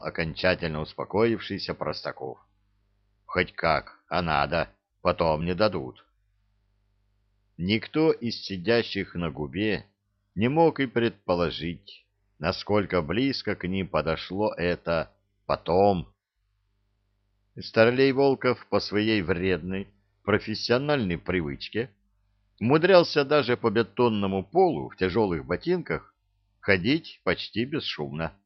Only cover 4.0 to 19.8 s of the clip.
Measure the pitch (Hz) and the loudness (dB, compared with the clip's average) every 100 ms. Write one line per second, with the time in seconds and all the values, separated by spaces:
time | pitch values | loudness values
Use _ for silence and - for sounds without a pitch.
4 | _ 80 85 73 71 82 73 _ _ _ | _ -4 0 0 0 -2 -4 _ _ _
5 | 90 87 85 78 85 90 107 85 64 - | -2 0 0 0 -2 0 0 0 -10 -14
6 | _ _ _ _ _ _ _ _ _ _ | _ _ _ _ _ _ _ _ _ _
7 | _ _ _ _ _ - 87 110 - 151 | _ _ _ _ _ -8 0 0 0 2
8 | 160 151 117 - - 98 85 117 110 98 | 2 2 -4 -8 -8 -6 2 2 2 -4
9 | 87 87 85 69 73 80 107 95 - _ | -6 -4 -6 -4 -8 -4 -2 -2 -8 _
10 | _ _ _ - 117 151 160 143 135 117 | _ _ _ -2 0 4 4 2 -2 0
11 | 117 - - 87 82 - 82 85 - - | 0 -2 -2 0 0 -2 -8 -8 -14 -20
12 | _ _ _ _ 82 92 - 104 90 90 | _ _ _ _ -4 -4 0 0 2 -2
13 | 73 101 135 127 - 95 90 95 92 78 | 0 -2 -2 -2 -6 -6 -4 -4 -2 -2
14 | 80 80 - 95 107 - 87 85 - 82 | -2 -4 -6 -2 -2 0 -2 -2 -2 -2
15 | - _ _ _ - 73 - 87 101 92 | -4 _ _ _ -6 -4 0 4 4 2
16 | 71 _ _ _ _ _ _ _ _ _ | -4 _ _ _ _ _ _ _ _ _
17 | _ _ _ _ _ - - 113 113 127 | _ _ _ _ _ -16 -2 4 4 6
18 | 135 131 139 127 127 117 - 101 - 101 | 2 4 2 4 0 0 0 -2 0 0
19 | 110 110 82 85 95 87 87 95 | 2 0 0 0 0 -2 -2 -8